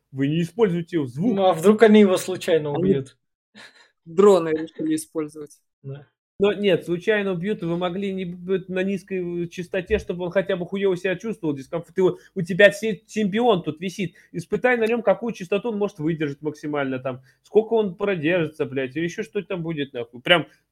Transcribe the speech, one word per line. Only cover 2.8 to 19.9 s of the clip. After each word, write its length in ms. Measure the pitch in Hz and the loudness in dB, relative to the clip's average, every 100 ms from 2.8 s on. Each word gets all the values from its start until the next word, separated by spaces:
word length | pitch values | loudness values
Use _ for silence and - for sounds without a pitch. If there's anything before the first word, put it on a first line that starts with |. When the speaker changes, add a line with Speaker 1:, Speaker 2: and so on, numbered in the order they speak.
| 185 175 135 _ _ _ _ - - _ _ _ 165 | 0 0 -2 _ _ _ _ -20 -20 _ _ _ -4
Speaker 3:
дроны 440 | 165 208 185 165 | 6 8 8 4
решили 460 | 156 160 - 156 156 | -2 -4 -6 -4 -4
использовать. 640 | - 165 151 151 147 _ _ _ | -4 -8 -8 -10 -18 _ _ _
Speaker 2:
Да. 240 | 135 135 - _ _ - | -16 -16 -18 _ _ -2
Speaker 1:
Но 120 | 196 | -2
нет, 320 | 190 208 165 - | 0 2 0 0
случайно 480 | 175 196 214 196 | -4 0 0 0
убьют, 280 | 180 190 214 | -4 -4 -4
вы 120 | 170 170 | -4 -2
могли 360 | 180 175 202 | -4 -4 -6
не 100 | 190 | -6
быть 460 | 185 180 175 190 185 | -8 -8 -4 -4 -2
на 120 | 185 | -4
низкой 680 | 190 196 196 190 175 175 170 | -2 -4 -6 -6 -4 -6 -6
частоте, 500 | - 175 190 180 214 | -8 -8 -6 -2 -4
чтобы 240 | - 180 | -4 -8
он 80 | 180 | -4
хотя 240 | 196 190 185 | -2 -2 -4
бы 100 | 175 | -4
хуево 300 | 196 196 180 | -2 -2 0
себя 220 | 190 175 | -2 -4
чувствовал, 360 | 226 202 160 | -6 -6 -6
дискомфорт. 400 | 135 131 165 165 - | -6 -6 -10 -6 0
Ты 60 | |
вот, 180 | 180 180 - | 0 0 -8
у 80 | - | -8
тебя 300 | 170 185 202 | -2 6 6
си-, 320 | 202 220 196 _ | 4 -4 -6 _
симбион 540 | 214 208 208 240 185 | -4 -2 0 2 2
тут 200 | 156 - | -2 -8
висит. 340 | 185 175 180 _ _ | -8 -6 -8 _ _
Испытай 460 | 175 - 208 247 240 | -12 -6 -2 0 0
на 80 | 220 | 0
нем, 140 | 240 | 0
какую 300 | 208 185 233 | 0 0 -2
частоту 360 | - 185 202 240 | -8 -4 -4 -4
он 80 | 208 | -4
может 220 | 202 - | -4 -4
выдержать 420 | 151 160 151 139 | -4 -2 -4 -6
максимально 580 | 151 147 151 147 135 131 | -10 -8 -6 -4 -4 -4
там, 220 | 135 127 _ _ | -6 -10 _ _
сколько 300 | _ 208 220 | _ 0 2
он 220 | 226 208 170 | 0 0 -2
продержится, 720 | 202 190 147 180 156 - 135 | -4 0 0 0 0 -4 -4
блядь, 300 | 131 131 135 | -4 -4 -4
или 80 | |
еще 200 | 170 170 | -6 -6
что-то 240 | 214 202 - | -8 -8 -6
там 140 | 190 | -6
будет, 280 | 165 156 139 | -6 -6 -6